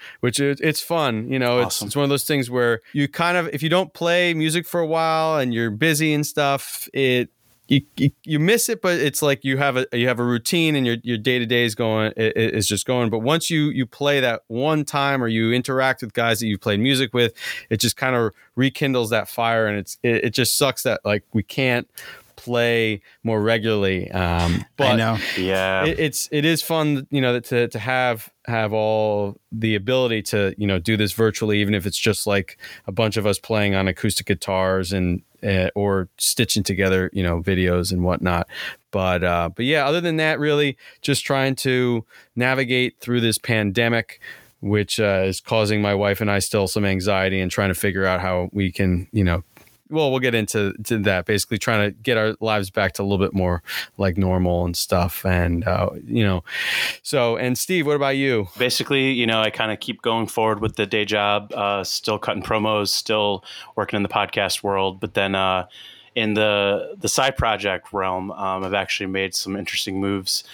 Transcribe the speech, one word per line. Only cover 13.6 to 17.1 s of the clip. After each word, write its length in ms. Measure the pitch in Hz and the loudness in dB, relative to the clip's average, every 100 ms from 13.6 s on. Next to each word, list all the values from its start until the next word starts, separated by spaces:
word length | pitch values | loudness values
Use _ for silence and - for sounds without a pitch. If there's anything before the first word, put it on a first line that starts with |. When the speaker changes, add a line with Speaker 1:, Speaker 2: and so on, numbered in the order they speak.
| 147 | 0
Speaker 1:
you 160 | 135 120 | 0 -4
play 320 | - 143 139 | -2 0 2
that 240 | 127 113 - | 0 -2 -6
one 360 | 113 143 156 | -4 0 0
time 380 | 143 143 139 135 | 0 0 0 0
or 60 | 120 | 0
you 240 | 113 113 | 2 2
interact 500 | 123 123 131 131 131 | 0 0 0 0 0
with 100 | 113 | -4
guys 280 | - 117 107 | -2 0 0
that 80 | 113 | 0
you've 120 | 101 | -2
played 200 | - 101 | 0 0
music 340 | 123 131 127 | 2 2 0